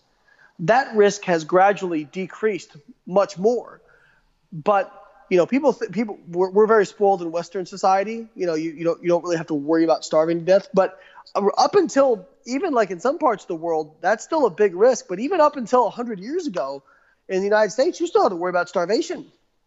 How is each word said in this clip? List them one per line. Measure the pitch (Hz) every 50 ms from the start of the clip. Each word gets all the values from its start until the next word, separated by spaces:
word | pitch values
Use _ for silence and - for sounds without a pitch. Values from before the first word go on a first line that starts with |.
| _ _ _ _ _ _ _ _ _ _ _ -
that | 165 170 226 262 277 269 226
risk | 214 202 202 202 - -
has | 185 185 165 156
gradually | - 175 185 190 202 202 - 190 175 170 151 151
decreased | 135 - 185 185 160 - - 214 220 190 - - - - 147 _ - - _ _
much | - 180 202 190 - -
more. | 165 190 233 247 214 151 - - - _ _ _ _ _ _ _ _ _ _ _ _ _ _
But | - 151 - 202 208 196 180 - - - - - _ _ _ -
you | 185
know, | 175 156
people, | - 247 277 311 262 214
th-, | - 226 190
people, | 165 214 240 208 185 - -
we're, | 170 170 180 190 185
we're | 185 208 220
very | 202 226 214 185
spoiled | - - - 202 196 196 180
in | 175 165
Western | 160 170 170 - - 190 170
society. | - 202 180 208 190 190 196 202 220 226 226 226 220 _
You | 190 185
know, | 165 160
you, | 156 160 165
you | 147 175 160
don't, | 170 165 -
you | 170 175
don't | 170 170 151
really | 175 170
have | 165 -
to | - 156
worry | 143 139 151 165 165 165
about | 160 151 - -
starving | - 165 156 160 170 170 170
to | 165
death. | 180 190 202 - - -
But | 185 185 - - - - - - - - _ -
up | 196 202 202 - - - - -
until | 415 330 220 - 277 277 262 226 185 175 - _ _ _
even, | 233 254 277 381 339 269
like, | 233 208 180
in | 185 165
some | - 254 320
parts | - 208 247 208 180 -
of |
the | - 175
world, | 160 165 165 160 156 156 147 _ _
that's | 170 185 226 226 -
still | - 330 311 262
a | 202
big | 156 - 208 196 170
risk. | 180 220 262 233 - - -
But | 180 190
even | 247 311 392 330
up | 302 294 294
until | 277 226 - 240 247 226
a | 185
hundred | - 214 240 240 214 175
years | 190 254 320 370 320
ago | 277 175 170 139 135 139 143 - _ _ _ _ _ _ _ _
in | - 190 185
the | 196
United | 202 208 214 220 202
States, | - 254 285 349 - -
you | 339
still | 330 - 415 349
had | 226
to | 185
worry | 165 180 180
about | 180 175 175 -
starvation. | - 185 170 175 220 320 320 - 320 160 139 - _ _ _ _ _ _ _